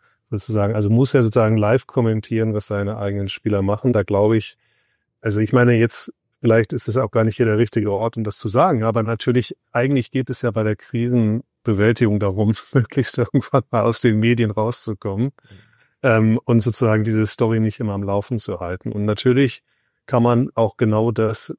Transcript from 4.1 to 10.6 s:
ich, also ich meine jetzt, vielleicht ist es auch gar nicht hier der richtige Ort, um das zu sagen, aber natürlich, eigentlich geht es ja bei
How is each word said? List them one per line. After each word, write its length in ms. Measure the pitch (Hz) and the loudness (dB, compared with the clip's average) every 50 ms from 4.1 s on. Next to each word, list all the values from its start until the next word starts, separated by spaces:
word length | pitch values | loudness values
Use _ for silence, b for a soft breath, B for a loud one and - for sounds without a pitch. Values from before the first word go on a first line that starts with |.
| 104 98 104 107 113 | 0 2 2 4 2
ich, 220 | 110 - - - _ _ _ _ _ _ _ _ _ _ _ _ _ - | 0 0 -4 -14 _ _ _ _ _ _ _ _ _ _ _ _ _ -6
also 180 | 113 101 107 | -4 -2 -2
ich 140 | 110 107 - | -2 2 2
meine 180 | 127 123 120 120 | 4 4 4 4
jetzt, 400 | 113 117 113 - - - - - _ _ _ _ _ - | 4 2 0 -2 -6 -10 -12 -16 _ _ _ _ _ 0
vielleicht 320 | 120 110 117 110 - - | 4 4 4 2 0 -4
ist 120 | 123 - | -6 -6
es 120 | - 110 123 | -2 -2 -2
auch 120 | 123 107 | -2 0
gar 140 | - 117 113 | 0 0 0
nicht 140 | 113 107 - | 0 2 0
hier 80 | 123 | 0
der 100 | 113 107 | 2 2
richtige 340 | 107 120 110 - 117 104 104 101 | 2 0 0 0 -2 -2 -2 -2
Ort, 260 | 98 110 117 - 113 | -2 -2 -4 -4 -4
um 60 | 110 | -6
das 120 | 107 - | -6 -6
zu 100 | - - | -6 -6
sagen, 380 | 113 98 123 160 185 160 113 110 | -2 0 2 2 2 2 0 0
aber 180 | 113 107 117 107 | 0 0 0 -2
natürlich, 540 | 110 117 107 - - 120 123 117 - - - _ _ _ | -2 -4 -4 -2 0 0 0 0 -2 -10 -16 _ _ _
eigentlich 380 | 120 123 135 143 135 117 - | -2 0 2 0 0 -2 -2
geht 180 | - 135 131 - | -4 -6 -4 -4
es 140 | 127 - - | -6 -4 -4
ja 80 | 120 | -4
bei 140 | 104 113 | -2 -2